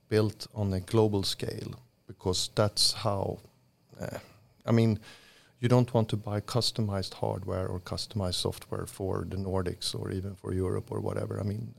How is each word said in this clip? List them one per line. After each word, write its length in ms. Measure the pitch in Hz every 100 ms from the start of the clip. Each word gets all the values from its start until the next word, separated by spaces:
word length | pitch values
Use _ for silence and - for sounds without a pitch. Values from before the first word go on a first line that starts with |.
| -
built 400 | 107 104 - - -
on 180 | 98
a 60 | 95
global 440 | 87 110 110 101
scale, 580 | 92 - - - - - - _ -
because 420 | - 95 90 - -
that's 380 | 107 - -
how, 460 | - 113 98 98 - - _ _ _ _ -
uh, 200 | - - - - _ _ -
I 60 |
mean, 280 | 117 113 110 - - - - _ _
you 80 | 120
don't 260 | 123 123
want 140 | 117 110
to 80 | 107
buy 220 | 104 104
customized 720 | - 120 113 - 107 98 95 -
hardware 520 | 107 104 95 95 95
or 140 | 95
customized 540 | - 90 - 107 92 92
software 520 | - - - 101 -
for 380 | - 95 98 87
the 60 | 95
Nordics 580 | 98 95 90 90 -
or 180 | - 98
even 220 | 98 98 95
for 180 | -
Europe 380 | 92 92 101 -
or 100 | 101
whatever. 380 | 101 101 107 104
I 40 |
mean, 300 | 101 104 113